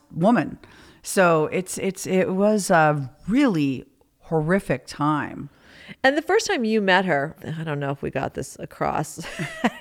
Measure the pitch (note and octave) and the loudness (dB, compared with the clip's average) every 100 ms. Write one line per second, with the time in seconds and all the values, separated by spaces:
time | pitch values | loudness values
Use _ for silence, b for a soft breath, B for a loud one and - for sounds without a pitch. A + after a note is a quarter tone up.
0 | _ D#3+ F#3+ A#3 - - - b b b | _ 0 4 4 0 -6 -18 b b b
1 | - G3+ F3+ D#3+ D#3 F#3 F#3 - G3 F#3 | -4 2 4 4 2 -2 -6 -6 -6 -6
2 | - F#3 - F#3 G#3 G#3+ F3+ F3 D#3 D3 | -2 0 0 2 2 2 2 4 4 2
3 | C3 - - A#3+ C#4 E3 C#3+ B2 - _ | -2 -8 -2 2 2 2 0 -2 -8 _
4 | _ _ - D#3+ D#3 G3 - C3 - - | _ _ -4 -2 0 0 0 -4 -6 -4
5 | D3 D3+ A#2+ - C#3+ B B B B B | -2 -2 -4 -10 -14 B B B B B
6 | C4+ D4 D#4 G#4 - F4+ A3 A3 G3 F#3 | 0 2 2 0 0 -2 0 2 4 4
7 | F#3 C#3+ C#3 - - D#3+ D#3+ C#3+ C#3 C#3 | 4 0 -2 -8 -10 -8 -6 -4 -4 -4
8 | D3 C3+ C3+ - - - - - D3 C#3 | -6 -4 -4 -6 -10 -12 -14 -6 -2 -2
9 | D#3 - E3 - D#3 - - - | -4 -8 -12 -10 -10 -4 -4 -4